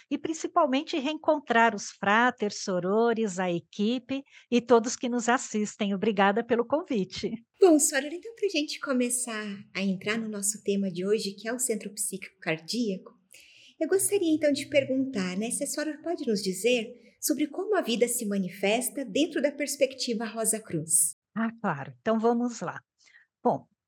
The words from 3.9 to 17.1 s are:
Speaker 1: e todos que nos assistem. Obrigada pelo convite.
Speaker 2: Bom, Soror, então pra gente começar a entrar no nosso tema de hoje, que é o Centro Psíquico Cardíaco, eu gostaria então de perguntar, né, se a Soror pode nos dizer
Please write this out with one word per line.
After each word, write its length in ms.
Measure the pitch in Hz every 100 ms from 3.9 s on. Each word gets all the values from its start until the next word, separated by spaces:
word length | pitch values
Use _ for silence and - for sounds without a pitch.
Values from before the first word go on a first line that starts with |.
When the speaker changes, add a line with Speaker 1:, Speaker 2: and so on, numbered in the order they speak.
| 254 254 269 - - -
Speaker 1:
e 100 | 240
todos 360 | 233 233 226 -
que 140 | 247
nos 180 | 247 -
assistem. 680 | 247 - 214 208 - 202
Obrigada 480 | 196 220 202 196 202
pelo 220 | - 254
convite. 680 | 233 294 359 240 - - 214 226 - -
Speaker 2:
Bom, 180 | 381 302
Soror, 340 | 285 294 294
então 220 | 339 440
pra 140 | 466 403
gente 320 | 330 302 -
começar 680 | - 254 247 240 - 220 214 202 208
a 80 | 185
entrar 340 | 196 185 208 226
no 120 | 220
nosso 340 | 208 202 208
tema 280 | - 202 196
de 160 | 170 190
hoje, 260 | 214 196
que 160 | 196 226
é 40 |
o 60 | 240
Centro 320 | - 214 208
Psíquico 480 | 208 - 190 - _
Cardíaco, 800 | - 160 165 226 226 185 - - _ - - _ - -
eu 80 | 320
gostaria 440 | 381 - 403 339
então 200 | 311 302
de 140 | 285 -
perguntar, 680 | 294 269 262 269 226 185 180
né, 140 | 226
se 140 | 240
a 20 | 277
Soror 340 | - 302 285
pode 200 | 330 339
nos 160 | 254 202
dizer 760 | 196 185 233 247 220 - -